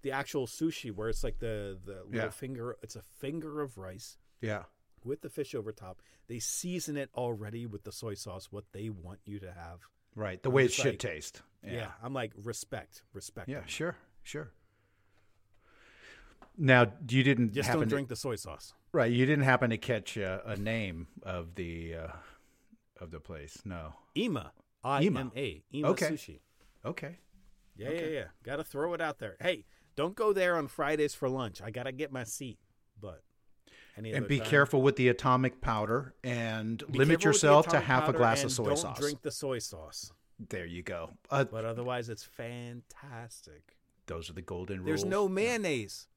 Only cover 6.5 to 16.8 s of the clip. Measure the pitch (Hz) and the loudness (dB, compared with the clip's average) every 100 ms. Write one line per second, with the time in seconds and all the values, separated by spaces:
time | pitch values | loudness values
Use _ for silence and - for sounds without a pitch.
6.5 | - 180 180 156 147 135 - 123 113 104 | -4 -4 -6 -4 -6 -6 -4 -4 -4 -8
7.5 | 117 117 101 104 - 113 101 - 92 - | -8 -8 -10 -12 -10 -8 -8 -8 -12 -12
8.5 | 101 104 95 110 101 85 98 - 101 95 | -14 -12 -10 -8 -8 -12 -14 -12 -12 -12
9.5 | 90 85 85 - _ _ - 107 92 135 | -14 -16 -16 -20 _ _ -6 -6 -2 4
10.5 | 131 127 - 131 - 113 78 - - - | 6 6 6 2 2 -4 -6 -10 -16 -20
11.5 | _ - 117 107 - 123 135 110 104 104 | _ -8 -6 -8 -10 -8 -6 -6 -8 -10
12.5 | 110 - 110 - - _ 98 - - 95 | -10 -8 -10 -10 -20 _ -14 -14 -12 -8
13.5 | 139 92 - 220 - _ - - 147 156 | -8 -8 -4 -4 -6 _ -20 -12 -12 -12
14.5 | _ _ _ _ _ _ _ _ _ _ | _ _ _ _ _ _ _ _ _ _
15.5 | _ _ - - - - - - _ - | _ _ -20 -20 -20 -20 -20 -20 _ -20
16.5 | - 139 127 | 0 8 8